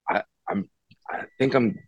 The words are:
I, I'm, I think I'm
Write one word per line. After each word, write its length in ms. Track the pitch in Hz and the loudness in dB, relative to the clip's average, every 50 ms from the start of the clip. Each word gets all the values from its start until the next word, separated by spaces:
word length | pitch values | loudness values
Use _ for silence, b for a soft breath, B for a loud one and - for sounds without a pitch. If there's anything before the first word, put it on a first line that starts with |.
| - - | -4 -2
I, 140 | - 104 - _ _ _ - - | -2 -2 -4 _ _ _ -8 -4
I'm, 200 | 101 101 - - _ _ _ - - _ _ - | -4 -4 -4 -6 _ _ _ -20 -20 _ _ -10
I 140 | - - - - _ - | -10 -8 -10 -8 _ 0
think 160 | 131 135 131 | 0 2 4
I'm 220 | 127 117 104 95 - - | 4 2 2 0 -4 -10